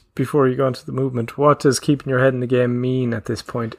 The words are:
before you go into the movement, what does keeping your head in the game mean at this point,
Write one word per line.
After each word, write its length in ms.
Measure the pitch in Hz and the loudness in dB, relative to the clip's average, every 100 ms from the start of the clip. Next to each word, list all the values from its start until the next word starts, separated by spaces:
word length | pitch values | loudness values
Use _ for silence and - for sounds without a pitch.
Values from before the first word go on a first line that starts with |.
| - - | -8 -6
before 320 | 131 147 131 | -2 2 2
you 80 | 127 | 2
go 100 | 135 | -2
into 180 | 120 | -2
the 80 | - | -8
movement, 460 | 131 135 123 117 - | -4 -2 -2 -6 2
what 220 | 147 143 | 2 4
does 200 | 143 123 | 2 2
keeping 300 | - 139 139 | 0 -2 0
your 80 | 127 | 2
head 160 | 135 | 2
in 60 | 127 | 2
the 80 | 123 | 0
game 340 | 123 123 123 | 2 2 0
mean 320 | 127 127 123 | -2 0 -2
at 120 | 113 - | -2 -4
this 180 | 113 | -8
point, 320 | - 123 117 | -6 -6 -6